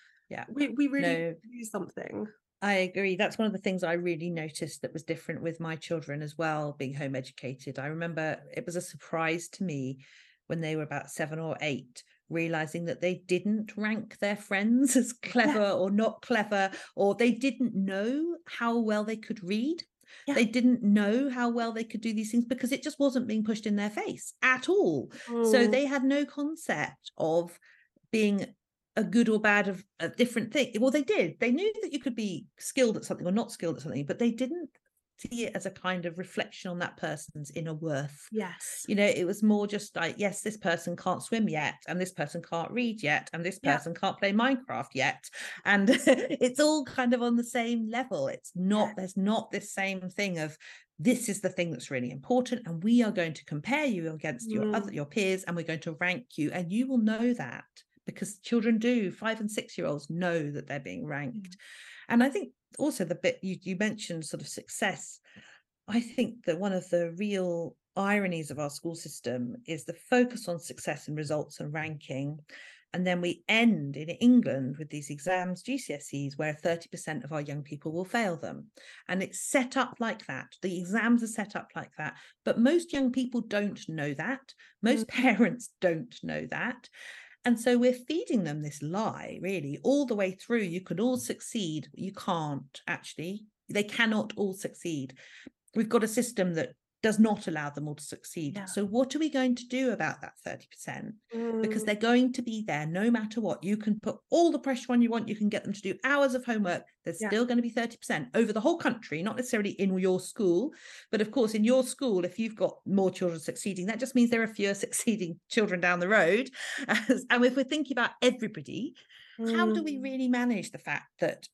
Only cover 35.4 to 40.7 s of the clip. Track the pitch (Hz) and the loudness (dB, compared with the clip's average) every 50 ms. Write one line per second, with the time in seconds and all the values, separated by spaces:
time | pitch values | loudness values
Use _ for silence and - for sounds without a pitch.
35.4 | 226 - - 190 - 190 185 - - 180 185 180 170 175 165 180 175 - - 208 | -4 -4 -4 -6 -6 -8 -10 -6 -4 -4 -4 -2 -4 -6 -6 -6 -10 -6 -4 -6
36.4 | - - - - - 185 175 175 165 - - - 180 156 151 147 - - - 151 | -6 -6 -8 -10 -10 -8 -6 -4 -6 -6 -6 -6 -6 -6 -6 -6 -10 -12 -12 -12
37.4 | 147 - - 165 156 165 156 151 165 160 147 135 143 143 143 - - - 220 220 | -12 -10 -8 -8 -6 -6 -6 -6 -4 -2 -2 -2 -4 -4 -8 -14 -14 -6 -4 -4
38.4 | 196 175 170 - - - - - - - 208 196 202 202 - 139 180 170 202 - | -4 -4 -8 -12 -12 -12 -10 -10 -4 0 2 4 4 4 4 2 0 0 0 2
39.4 | 214 214 208 208 208 208 202 196 202 - - 170 165 160 - - 208 196 190 - | 4 4 6 4 4 0 -2 -6 -6 -6 -4 -4 -2 -2 -2 -2 -2 -2 -2 -4
40.4 | - 220 214 - - 180 | -6 -6 -6 -2 0 0